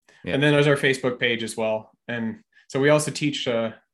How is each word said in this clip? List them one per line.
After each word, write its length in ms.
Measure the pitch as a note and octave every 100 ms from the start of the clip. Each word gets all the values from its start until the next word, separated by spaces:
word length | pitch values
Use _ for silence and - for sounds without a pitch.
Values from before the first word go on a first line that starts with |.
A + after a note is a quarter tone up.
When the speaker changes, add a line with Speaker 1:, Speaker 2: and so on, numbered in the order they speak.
| _ _
Speaker 1:
Yeah. 120 | F2 C3+
Speaker 2:
and 60 |
then 120 | D3
there's 140 | D3 D3
our 100 | C#3
Facebook 420 | C#3+ B2+ B2+ A#2+
page 240 | B2 A#2
as 140 | A2 A#2
well. 340 | A2 A2 - _ -
And 320 | A#2+ A2+ G#2+ _ _ _
so 100 | C3+
we 100 | C#3+
also 220 | D3+ D3+
teach, 360 | - D3 - C3+
uh, 260 | A#2 A2+ - _